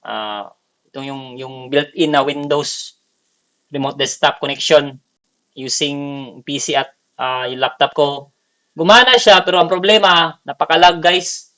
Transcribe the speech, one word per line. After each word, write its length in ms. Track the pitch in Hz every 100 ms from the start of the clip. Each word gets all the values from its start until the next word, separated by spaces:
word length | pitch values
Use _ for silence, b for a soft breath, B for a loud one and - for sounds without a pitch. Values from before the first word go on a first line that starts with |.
Ah, 480 | - 107 107 104 101 _ _ _ _
itong 180 | - 135
yung, 160 | 139 131 123
yung 200 | 131 135 127
built-in 460 | 139 143 - 160 147
na 80 |
Windows 720 | 139 143 143 147 139 - - - _ _ _ _ _ _ _
remote 320 | 143 135 139
desktop 400 | 135 - 151 -
connection 560 | 143 139 - 156 143 135 _ _ _ _ _
using 440 | - 131 120 147 143 143 139 135 113 127
P 100 | 143
C 160 | - 143
at, 160 | 135 _ _ _
ah, 300 | 127 127 127
yung 100 | 131
laptop 320 | 131 - 139 -
ko. 100 | 147 143 139 _ _ _ _ -
Gumana 400 | 165 220 247 247
siya, 240 | 240 190
pero 160 | 180 180
ang 100 | 175
problema, 680 | 185 185 214 202 175 165 156 -
napaka-lag, 560 | 143 175 160 175 170
guys. 500 | 165 180 180 - -